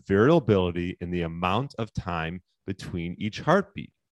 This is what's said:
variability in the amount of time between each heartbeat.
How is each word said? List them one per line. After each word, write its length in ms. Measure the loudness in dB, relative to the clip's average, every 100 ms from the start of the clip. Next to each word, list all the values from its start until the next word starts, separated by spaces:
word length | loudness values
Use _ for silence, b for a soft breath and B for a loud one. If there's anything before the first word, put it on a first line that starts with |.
| 0
variability 920 | 4 6 6 4 4 4 0 -4 -6
in 80 | -6
the 140 | -4
amount 500 | -4 -2 -2 0 -2 -8
of 120 | -8
time 500 | -8 -6 -6 -6 -8 -14 _ -12
between 480 | -10 -8 -6 -6 -6
each 220 | -8 -4
heartbeat. 520 | 2 2 2 -10 -16 _ _